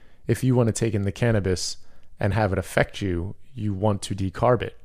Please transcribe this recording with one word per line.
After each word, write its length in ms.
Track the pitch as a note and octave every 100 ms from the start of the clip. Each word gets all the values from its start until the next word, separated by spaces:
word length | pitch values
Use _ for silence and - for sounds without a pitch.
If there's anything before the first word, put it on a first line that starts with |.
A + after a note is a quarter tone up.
| - - -
if 160 | A#2
you 120 | B2+
want 140 | B2 A#2
to 40 |
take 220 | G2+ A#2
in 80 | G2+
the 100 | G2
cannabis 640 | - A#2+ A2 F#2+ F#2 - - - - - -
and 140 | G#2
have 200 | G2 G#2+
it 60 | F#2
affect 440 | F#2 - C#3+ -
you, 320 | G2+ E2+ F2+ - -
you 200 | B2+ G#2
want 260 | F#2+ G#2 G2+
to 120 | -
decarb 480 | G2 F#2+ - A#2 A#2+
it. 160 | - -